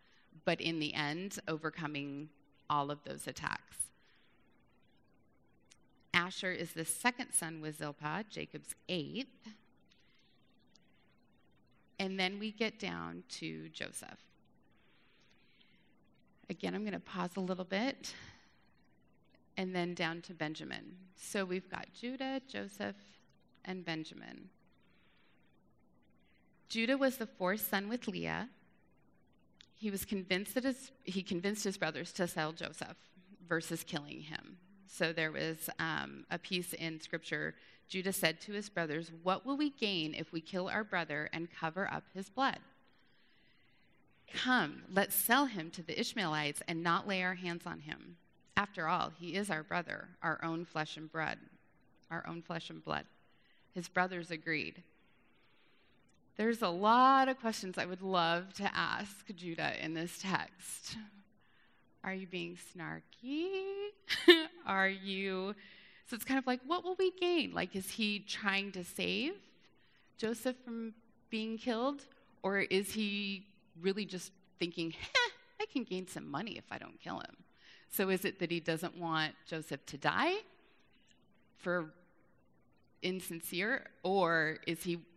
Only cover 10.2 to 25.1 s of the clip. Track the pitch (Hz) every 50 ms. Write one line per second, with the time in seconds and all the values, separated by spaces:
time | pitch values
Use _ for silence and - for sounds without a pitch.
10.2 | - - - - - - _ _ - - - 1077 1077 - - - - - - -
11.2 | - - - - - - _ _ - - - - _ _ - - 196 190 190 196
12.2 | 185 185 202 202 214 220 208 - 226 214 214 - - 180 175 170 170 170 170 175
13.2 | 180 - - - - 80 80 80 80 80 80 - - - - - - - - -
14.2 | - - - - - - - - - - - - - - - - - - - -
15.2 | - - - - - - - - - - - - - - - - - - - -
16.2 | - - - _ - - 185 - - 185 180 190 214 214 185 175 - - - 185
17.2 | 180 180 - 196 185 180 190 180 185 175 196 196 233 269 - - - - - -
18.2 | - - - - - - - _ - - - - - - - - - _ _ _
19.2 | _ - - - _ _ - - 190 185 185 180 175 175 175 175 175 160 165 170
20.2 | 170 - 180 156 160 151 156 156 156 - - 55 - - - 185 - - - -
21.2 | - - - 208 190 180 180 190 190 - - - - - - - - 240 262 262
22.2 | 269 262 269 269 262 269 - 202 202 196 202 - 202 202 202 202 - - - -
23.2 | - - - - - _ - - - - 185 185 175 170 165 160 156 - - -
24.2 | 55 58 62 - - 185 - - - - _ _ - - - - - -